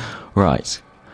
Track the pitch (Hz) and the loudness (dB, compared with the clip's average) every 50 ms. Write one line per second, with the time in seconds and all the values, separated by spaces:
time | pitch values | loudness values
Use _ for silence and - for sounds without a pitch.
0 | - - - - - - - 98 98 85 65 55 - - - - - _ - _ | -10 -12 -14 -14 -16 -4 0 2 4 4 4 2 0 -4 -10 -10 -12 _ -20 _
1 | - - | -20 -20